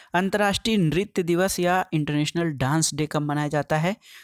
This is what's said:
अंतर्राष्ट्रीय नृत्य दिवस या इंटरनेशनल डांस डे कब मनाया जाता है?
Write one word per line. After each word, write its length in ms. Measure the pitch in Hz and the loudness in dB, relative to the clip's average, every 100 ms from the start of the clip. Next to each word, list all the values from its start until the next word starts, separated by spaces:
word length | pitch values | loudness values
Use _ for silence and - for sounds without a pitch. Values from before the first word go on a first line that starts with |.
| - | -4
अंतर्राष्ट्रीय 600 | 175 190 202 202 190 226 220 | -2 0 0 0 0 0 2
नृत्य 460 | 160 156 208 - | 2 0 -2 -2
दिवस 360 | 170 175 190 - | 0 2 0 0
या 240 | 175 185 180 | 0 0 0
इंटरनेशनल 580 | 156 147 147 151 170 170 | -2 0 0 0 -2 -2
डांस 400 | 139 131 156 156 | -2 0 0 0
डे 120 | 143 151 | -2 -4
कब 160 | 151 | -2
मनाया 260 | 147 143 147 | -2 -2 -2
जाता 280 | 147 139 156 | -2 0 0
है? 180 | 170 214 - - | 0 -4 -10 -20